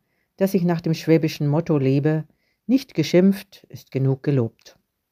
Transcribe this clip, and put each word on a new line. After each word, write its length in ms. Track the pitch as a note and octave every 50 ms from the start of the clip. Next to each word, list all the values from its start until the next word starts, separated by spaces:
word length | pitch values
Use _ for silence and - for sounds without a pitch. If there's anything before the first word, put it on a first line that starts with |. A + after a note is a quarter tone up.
| _ _ _ _ _ _ _ -
dass 160 | G3 F#3+ G#3
ich 100 | F#3+ F3
nach 160 | F3 E3+ E3
dem 140 | - E3 D#3+
schwäbischen 520 | D#3+ - D#3 D#3+ D#3 D#3+ D3+ - - D3+
Motto 300 | C#3+ C#3+ E3 E3 - D#3
lebe: 480 | C#3+ C3 C3+ C3+ C#3+ C#3 D#3 D#3 D#3 D#3 _ _ _ _ _ _ _ _
"Nicht 280 | - B3 C4 - - -
geschimpft 720 | E3 D3 - - F3+ F#3 G3 G3 G3 - _ - - _ -
ist 220 | - - - _
genug 320 | - C3 C3+ C3+ C3+ C3
gelobt." 560 | - D3+ C#3+ C3 A2+ A2 _ _ - - - _ _ _ _ _ _ _